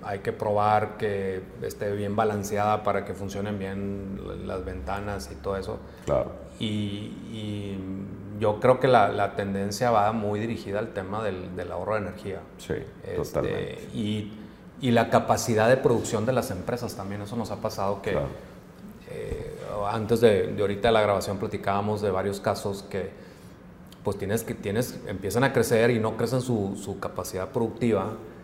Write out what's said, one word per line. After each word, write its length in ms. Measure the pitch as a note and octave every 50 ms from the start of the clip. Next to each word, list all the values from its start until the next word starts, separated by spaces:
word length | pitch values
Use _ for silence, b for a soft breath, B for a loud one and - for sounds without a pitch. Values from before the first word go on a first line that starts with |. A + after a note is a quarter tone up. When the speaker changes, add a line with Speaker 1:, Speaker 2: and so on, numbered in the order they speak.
| -
Speaker 1:
hay 160 | - G2+ G2+
que 140 | - A#2 G#2+
probar 640 | - A2 G#2+ G#2 G#2 G#2 G#2 G#2+ G#2+ G#2 G#2 - -
que 440 | A#2 G#2+ G2+ G2 G2 F#2+ F#2+ F#2 F#2+ - - A#2+ B2
esté 280 | A2+ - - A#2+ G#2 G2+
bien 220 | G#2 G#2 G2+ G2+
balanceada 680 | G#2 A2+ A2 G#2 G#2 G2 G2 G#2+ G#2 G#2 G#2+ G#2+ G#2 -
para 220 | G#2 G2 G2 F#2+
que 100 | - F#2+
funcionen 420 | F#2+ G2+ F#2+ F#2 G2+ G2+ G#2 G#2 G2+
bien 640 | F#2+ F#2+ G2 G2 G2+ G2 G2 G2 G2 F#2+ G2 F#2+ F#2 F#2+ G2 F#2+ G2
las 180 | F#2+ F#2 F#2+ F#2
ventanas 680 | F#2 F#2 F#2+ F#2+ - F#2+ G2+ G2+ G#2 G2+ F#2+ F#2+ -
y 40 | -
todo 220 | - - - G2 G2
eso. 220 | F#2 G2+ A2 - B B B B B
Speaker 2:
Claro. 260 | - C#2+ C2 B1 - - - - - - -
Speaker 1:
Y, 60 | A#2 A2 G#2+ G#2 G#2 G2+ G2+ G2+ G#2+ A2 - - - A#2
y 460 | A#2 A2 G#2+ G#2 G#2 G#2 G#2 G2+ G2 F#2+ F#2+ F#2+ F#2+ G2 G2 G2+ - - - - G#2 G#2
yo 200 | A2 G#2 G#2 -
creo 200 | - B2+ B2+ B2+
que 80 | - C3+
la, 220 | B2 A2+ G2+ G2+
la 260 | G#2+ G#2 G2+ G2 -
tendencia 560 | - G2+ G2 G2 G2 G2 G2+ G#2 - B2+ A#2+
va 200 | A#2 G#2+ G2+ G#2 A2+
muy 260 | A#2 G#2 G#2 G#2 G#2
dirigida 400 | A2 A#2 A#2 G2 - G2 G2 G#2
al 100 | A2+ A#2 -
tema 300 | G2+ F#2 F#2 G2+ G#2+ A2+
del, 320 | G#2 F#2 F#2 F#2 F2+ F2+
del 160 | F2+ F2+ F2
ahorro 220 | F2 F2 F#2 G2 G#2+
de 60 | G#2+
energía. 380 | G2+ F2+ E2 - - G2+ F2+ E2 D#2 - - -
Speaker 2:
Sí, 160 | - - D#2 - - - - - -
Speaker 1:
Este, 120 | - F#2+
Speaker 2:
totalmente. 720 | F2+ D2+ - - D#2+ B1 G1+ G1+ G1+ G1+ - - - - - -
Speaker 1:
y, 400 | B2+ A2 G#2 G#2+ G#2+ G#2 G2+ B B B B B B B B - -
y 100 | - B2+
la 180 | A#2 A#2 A#2 A#2
capacidad 580 | - A#2 A2 - A#2 G#2+ - - A#2 G#2+ A2 A#2
de 60 | B2+ B2+
producción 480 | - - A#2+ A2 F#2+ - - A2 G#2
de 60 | A#2 C3
las 180 | B2 A2 -
empresas 440 | G2+ F2+ F2 - A#2+ A#2 A#2+ G#2 -
también, 260 | - G2 G2 G2+ G2+
eso 140 | G2+ G2+ B2+ A#2
nos 140 | A2 G2
ha 60 | G#2 G2
pasado 400 | - A2 - - G2+ G2 G2+ G2
que, 100 | - A2
Speaker 2:
Claro. 160 | F#2+ E2 C#2+ C2+ - - - - - - - - - - - - - - - -
Speaker 1:
eh, 440 | - - A2 G#2 - - - - - F2+ F#2 F#2+ G2 G#2 G2+ G2+
antes 320 | G#2+ A2+ G#2+ G2+ A#2+ A2
de, 260 | A#2 A2+ G#2 F#2+ F#2 - G2+
de 80 | G2+
ahorita 300 | G2+ G2 G2+ G2 - A#2
la 100 | A2+ A2
grabación 360 | G#2+ G2+ G2+ F#2+ F#2 - G2+ F#2+
platicábamos 640 | A2 G#2+ - G2 - G2+ G2 G2+ G#2 G#2 G#2+ G2+
de 100 | G2+ G2+
varios 280 | F#2 F#2 F#2+ G2+ G2 G2
casos 440 | - A2+ G2+ - - G#2 G2 G2 -
que, 260 | - - G2 F2+ F#2 - B B B B B B B B B B - - - - - - - -
pues, 140 | G#2 G2 -
tienes 260 | G2+ F#2+ G2+ A#2 A#2
que, 100 | - A#2
tienes, 460 | - - G2+ G2 A2 B2+ - - - - -
empiezan 360 | G#2 F#2+ - G2 G2 A#2 C3+
a 80 | C3+ C3+
crecer 380 | B2+ A2 A2 A#2+ A2 A2+ A#2+
y 80 | B2+ A2+
no 180 | G#2+ A2 A2 -
crecen 240 | A#2+ A2 B2+ C3
su, 360 | B2 B2+ B2 A2 G2+ G2 G2 G2
su 180 | - - G2 -
capacidad 500 | - - - - F#2 - - F#2 F#2 F#2
productiva. 640 | - B2+ A#2 A2 - - B2+ A#2 G#2+ G2 F#2+ G#2 A2 - - - - -